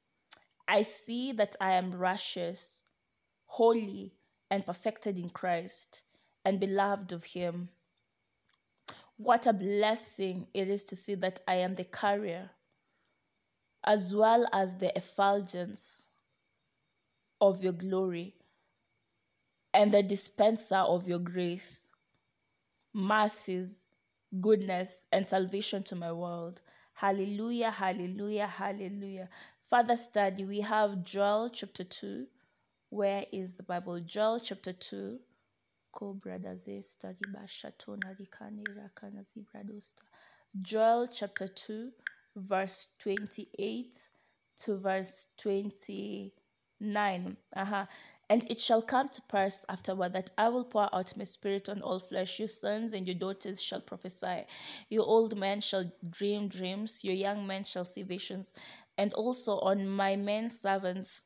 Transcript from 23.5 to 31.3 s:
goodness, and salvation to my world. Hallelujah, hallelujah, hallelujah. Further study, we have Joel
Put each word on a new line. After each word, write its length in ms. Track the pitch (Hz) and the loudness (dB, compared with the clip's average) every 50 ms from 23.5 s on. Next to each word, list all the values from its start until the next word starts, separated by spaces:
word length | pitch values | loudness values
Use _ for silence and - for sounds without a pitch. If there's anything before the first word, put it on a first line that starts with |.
| 185 180 185 180 - - - _ _ _ _ _ _ _ _ _ 202 185 | -4 -4 -4 -6 -10 -14 -20 _ _ _ _ _ _ _ _ _ -4 2
goodness, 640 | 180 214 220 202 196 190 185 180 185 185 - - - _ | 6 6 6 6 4 2 0 -2 -2 -4 -6 -10 -2 _
and 160 | - 190 196 | 2 2 2
salvation 560 | - - 196 185 185 196 202 214 - 214 196 196 | 4 2 2 2 2 0 -2 -2 0 -2 -2 -4
to 120 | - 185 | -6 -6
my 160 | 175 170 170 | -6 -6 -6
world. 500 | 170 170 175 175 175 170 170 170 180 - _ _ - _ _ _ _ | -4 -4 -6 -6 -6 -6 -8 -10 -12 -14 _ _ -20 _ _ _ _
Hallelujah, 800 | - 202 196 196 202 190 202 208 202 220 233 240 233 226 226 | 0 2 2 2 2 0 -2 -2 -2 -2 -2 0 0 0 0
hallelujah, 760 | 208 190 196 190 185 185 180 180 185 202 202 208 214 208 208 | 0 0 0 0 0 -2 -4 -6 -6 -4 -4 -2 -2 -2 -2
hallelujah. 840 | 196 175 190 196 202 196 208 196 185 202 202 196 196 190 185 185 180 - - - - _ _ - - | -2 -4 -4 -4 -4 -4 -6 -6 -8 -8 -8 -8 -10 -10 -10 -12 -14 -16 -20 -20 -20 _ _ 0 4
Further 280 | 247 240 233 240 240 | 4 6 6 6 4
study, 480 | 233 - - - 208 202 196 190 196 190 | 2 0 0 2 4 4 4 2 -2 -4
we 160 | 190 202 208 | -4 -2 -2
have 420 | 208 214 214 214 214 208 202 185 175 | 0 2 4 4 4 4 2 -2 -4
Joel 460 | - 196 196 202 202 | -2 2 4 4 4